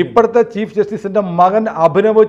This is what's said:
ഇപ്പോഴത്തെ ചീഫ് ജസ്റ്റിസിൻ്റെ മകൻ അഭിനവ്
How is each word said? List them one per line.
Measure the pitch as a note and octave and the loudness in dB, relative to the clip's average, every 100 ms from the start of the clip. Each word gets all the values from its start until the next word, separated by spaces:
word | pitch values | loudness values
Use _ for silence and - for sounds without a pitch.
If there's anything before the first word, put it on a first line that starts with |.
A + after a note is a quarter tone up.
ഇപ്പോഴത്തെ | F3 A#3+ A3+ A#3 A3+ | -4 0 2 2 0
ചീഫ് | G3 G#3 G3+ | -2 -6 -4
ജസ്റ്റിസിൻ്റെ | G3+ G#3 G3+ G3+ G3 E3+ | -4 -4 -6 -4 -2 2
മകൻ | F3+ G#3 A3 D#3+ | 2 2 -2 0
അഭിനവ് | E3 D#3 G#3+ A3 | 0 2 2 4